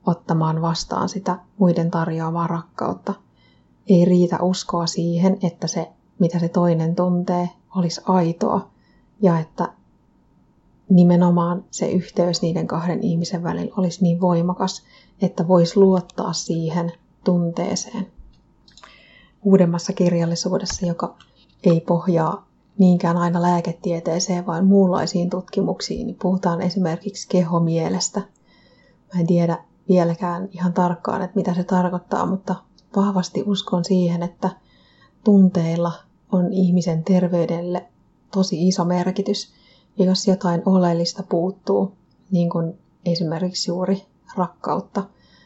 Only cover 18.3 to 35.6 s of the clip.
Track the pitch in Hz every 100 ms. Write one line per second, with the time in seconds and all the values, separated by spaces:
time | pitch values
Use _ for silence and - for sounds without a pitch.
18.3 | _ _ _ _ - - - - - _
19.3 | _ 202 190 175 170 - 190 175 175 165
20.3 | 170 180 185 185 - 175 170 170 - _
21.3 | _ _ _ 180 165 - 170 185 165 160
22.3 | 196 - _ _ - 185 180 175 175 175
23.3 | 170 175 175 170 165 196 170 170 165 190
24.3 | 180 185 165 190 196 190 180 156 180 180
25.3 | 190 - - 175 180 - - - 180 180
26.3 | 185 180 170 180 196 175 165 202 - -
27.3 | 185 165 170 165 165 160 185 - 202 -
28.3 | _ _ _ _ _ _ _ _ 180 165
29.3 | 170 170 165 - _ - 180 170 170 180
30.3 | 175 190 170 175 175 180 175 - - 180
31.3 | 196 180 175 180 185 180 180 - - 170
32.3 | 190 - 185 - _ _ 202 202 190 175
33.3 | - 208 202 - 180 170 185 175 170 175
34.3 | - 185 - _ _ _ _ _ _ 214
35.3 | 202 185 180